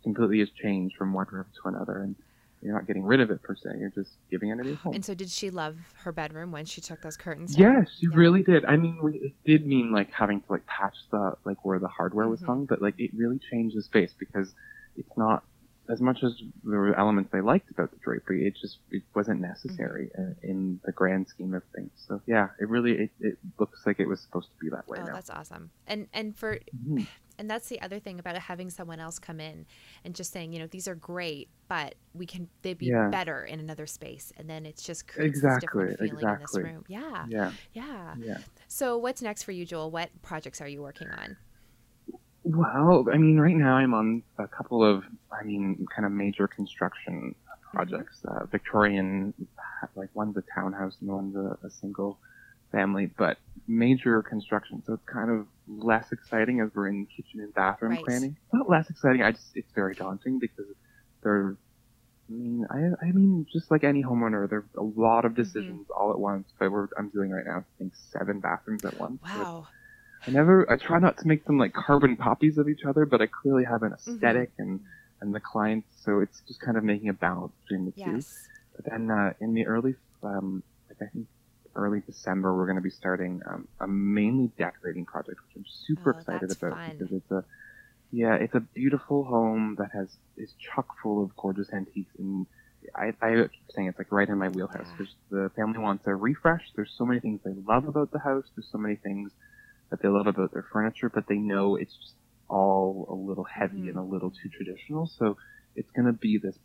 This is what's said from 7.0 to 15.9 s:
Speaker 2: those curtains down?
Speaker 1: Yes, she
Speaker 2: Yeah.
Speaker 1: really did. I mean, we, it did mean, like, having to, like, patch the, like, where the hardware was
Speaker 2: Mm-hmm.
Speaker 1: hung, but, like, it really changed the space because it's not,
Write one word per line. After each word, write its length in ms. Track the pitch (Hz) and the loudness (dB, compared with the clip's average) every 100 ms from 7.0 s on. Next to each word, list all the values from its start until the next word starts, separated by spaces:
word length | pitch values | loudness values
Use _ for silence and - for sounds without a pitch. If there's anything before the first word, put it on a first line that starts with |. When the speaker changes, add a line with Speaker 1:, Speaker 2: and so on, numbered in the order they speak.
Speaker 2:
those 140 | 160 156 | -12 -12
curtains 360 | - 151 175 | -10 -8 -4
down? 200 | 147 196 | 8 10
Speaker 1:
Yes, 160 | 262 190 - | 10 4 2
she 80 | 170 | 2
Speaker 2:
Yeah. 60 | 160 | 8
Speaker 1:
really 260 | 170 180 | 8 8
did. 220 | 185 170 | 8 6
I 120 | - 151 | 8 4
mean, 220 | 165 165 | 4 0
we, 140 | 151 147 | -2 0
it 140 | 139 - | -4 -4
did 220 | - 156 147 | 6 6 6
mean, 260 | 135 117 | 2 4
like, 180 | 110 98 | 2 0
having 280 | - 104 101 | 0 0 0
to, 120 | - | -2
like, 120 | 101 - | -4 -4
patch 300 | - 98 - - | -4 -4 -4 -4
the, 260 | 107 98 69 | -2 -2 -2
like, 180 | - 98 | -6 -4
where 140 | 98 92 | 0 0
the 100 | 98 | -2
hardware 380 | - 90 101 110 | -2 -2 2 0
was 120 | 113 | 0
Speaker 2:
Mm-hmm. 60 | 175 | -2
Speaker 1:
hung, 180 | 123 | -2
but, 160 | 139 - | 0 0
like, 140 | 98 - | 0 0
it 120 | 117 | -6
really 240 | 107 117 131 - | -2 -2 -2 -4
changed 260 | 120 113 110 | -2 -2 -2
the 60 | |
space 320 | 101 - 87 _ | 2 2 2 _
because 360 | - 101 95 _ - - - - | -8 -6 -6 _ -20 -20 -18 -16
it's 200 | - - | -10 -2
not, 280 | 110 110 - _ _ _ - | 2 2 -2 _ _ _ -8